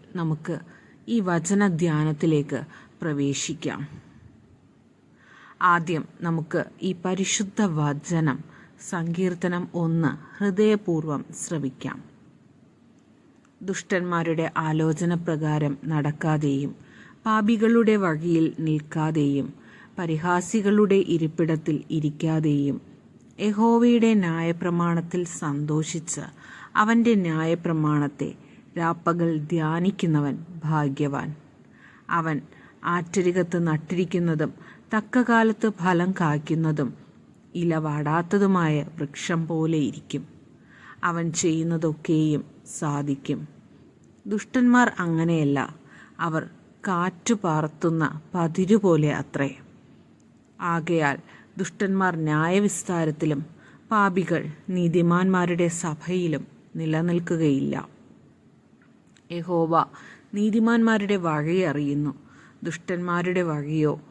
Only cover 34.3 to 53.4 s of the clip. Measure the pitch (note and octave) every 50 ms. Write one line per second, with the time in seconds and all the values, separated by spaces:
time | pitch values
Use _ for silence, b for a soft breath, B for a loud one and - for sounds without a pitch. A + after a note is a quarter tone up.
34.3 | D#3+ D3+ D3+ C#3+ - B B B B B B - A3 A3 G#3+ - - B3+ A#3 A#3+
35.3 | A#3 A3+ A3+ A3+ G#3+ - - A3 G3+ - E3+ F#3 F3+ E3+ F3 F3+ F#3+ - F3 D3+
36.3 | D3+ D3+ D3+ - D#3 D#3+ D#3+ D#3 D3+ D3+ C#3 - - - - - - - - -
37.3 | - - - - - F3 E3 E3+ D#3+ D#3 D#3 D#3 D3 D3+ D3 D3 D#3 E3+ F3 F3
38.3 | G3+ G3+ G3+ G3 F#3+ F3+ E3+ D#3 D3+ D3 C#3+ - - E3 D3 C#3 - - - -
39.3 | F3 E3 E3 D#3 E3+ D#3+ D#3+ D#3+ E3 D#3 C#3 - - - - - - C3+ - -
40.3 | - - - - - B B B B B B B B B - F3 E3+ F3 E3+ E3
41.3 | D#3+ - - E3+ D#3+ D#3+ E3 E3+ E3+ D#3+ E3+ D#3+ D3+ D3+ - - D#3+ D#3 D#3 D#3
42.3 | D3 C#3 - - - - - - - - E3+ D3 D3 C#3+ C#3+ C#3+ C#3 C#3 - -
43.3 | C#3 - D3+ - - - - - - - - - _ _ - - - _ - G3+
44.3 | G#3+ G#3 - - - B3+ B3 B3 A#3+ B3 A#3+ - - - F3+ E3+ E3 D#3+ E3 E3+
45.3 | E3+ D#3+ D3 C#3+ C#3 C#3 - - - - B B B B B B B B E3 E3+
46.3 | D#3+ D#3+ - - - - - - - _ - G3+ F#3 E3+ F3 F#3 F3 - - -
47.3 | A#3 G#3 - F3 D#3 D#3 D#3 D3+ - - - E3 E3 D#3+ D#3+ - - D#3 - -
48.3 | - F3+ E3+ D#3 E3 F#3+ F#3+ F3 A3 G#3 G3+ F#3 E3 D#3 D3+ D3 C3+ - - -
49.3 | - D3 C#3 C3+ - - - - - - - - - - - _ - _ _ _
50.3 | _ _ _ _ _ - F3+ F3 E3+ E3 D#3 F3 E3+ D#3+ D3+ C#3+ C#3 D#3+ B B
51.3 | B B B B - F3+ G3 - - - G#3 F#3+ F#3+ F#3+ F#3+ F#3 F3 E3 D#3+ D#3
52.3 | D3+ D3+ D#3+ E3+ F#3 G3+ G#3 G3 G3 - - - F3+ E3+ D#3+ D#3 D3 - D#3+ D#3
53.3 | D3+ C#3+